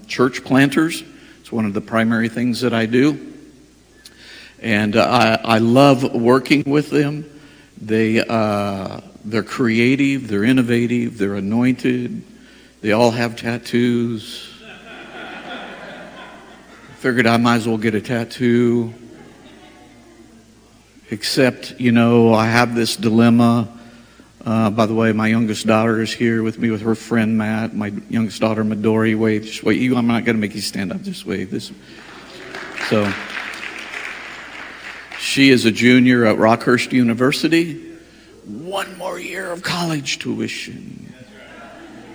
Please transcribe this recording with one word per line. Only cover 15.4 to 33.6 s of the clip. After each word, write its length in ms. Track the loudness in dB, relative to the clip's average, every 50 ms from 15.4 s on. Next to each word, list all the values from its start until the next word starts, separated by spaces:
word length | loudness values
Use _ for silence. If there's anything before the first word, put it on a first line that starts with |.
| -14 -14 -14 -14 -14 -16 -16 -16 -16 -18 -18 -18 -18 -18 -18 -20 -20 -20 -20 -20 -20 -20 -20 -20 -20 -20 -20 -20 -20 -20 -14 -6
Figured 260 | -4 0 2 2 4
I 100 | 4 4
might 200 | 4 4 4 2
as 120 | 2 2 0
well 80 | -2
get 180 | 0 0 0 0
a 60 | 0
tattoo. 920 | -2 -2 -4 -4 -4 -6 -4 -2 2 2 4 4 4 4 2 0 -2 -4 -8 -14 -20 -20 -20 -20 -20 -20 -20 -20 -20 -20 -20 -20 -20 -20 -20 -20 -20 -20 -20 -20 -20 -20 -20 -20 -20 -20 -20 -20 -20 _ _ _ -20 _ _ _ _ _ _ -20 -14 -12
Except, 680 | -10 -8 -6 -2 0 2 2 2 0 -2 -8 -14 -8 -2
you 140 | 0 2 4
know, 400 | 4 4 4 6 6 6 6 6
I 140 | 4 4
have 280 | 2 2 2 2 2 0
this 220 | -2 -2 -2 -2
dilemma. 720 | -2 0 2 4 6 6 6 6 6 6 4 4 2 0 -2 -8 -14 -20 -20 -20 -20 -20 -20 _ -20 -20 _ _ -12 -6
Uh, 280 | -2 0 0 2 2
by 160 | 2 2 0
the 80 | 2 2
way, 180 | 2 2 2 2
my 140 | 2 0 0
youngest 380 | 2 2 0 0 -2 -2 0
daughter 340 | 2 2 2 2 2 0 0
is 140 | -2 -4 -2
here 280 | -2 0 0 0 0 -2
with 160 | -2 -4 -2
me 120 | -2 -2
with 100 | -2 -2
her 140 | -2 -2 -2
friend 420 | -2 -2 -2 0 0 2 2 2
Matt. 380 | 0 0 0 -2 -2 -4 -4 -4
My 140 | -6 -6 -6 -6 -8 -8 -6
youngest 320 | -4 -2 -2 -4 -2 -2
daughter 240 | -2 0 0 0 -2
Midori, 540 | -2 -4 -2 0 0 0 2 2 0 0 0
wait, 240 | 0 0 0 -2 -4
just 200 | -8 -10 -4 -2
wait. 160 | 0 0 0
You, 200 | 0 0 0 0
I'm 80 | 0
not 180 | 0 0 0 0
gonna 140 | 0 0 0
make 160 | -2 -4 -6
you 80 | -8 -8
stand 300 | -8 -6 -6 -6 -6 -8
up. 100 | -8 -8
Just 240 | -10 -10 -10 -8
wait. 240 | -8 -8 -6 -6 -8
This, 220 | -8 -10 -10 -12 -16 -20 -20 -20 -20 -20 -20 -20 -20 -20 -20 -20 -20 -18 -18 -16 -16 -14 -14 -14 -12 -10 -4 0
so 240 | 0 0 0 0 -4 -6 -10 -10 -10 -10 -10 -12 -12 -12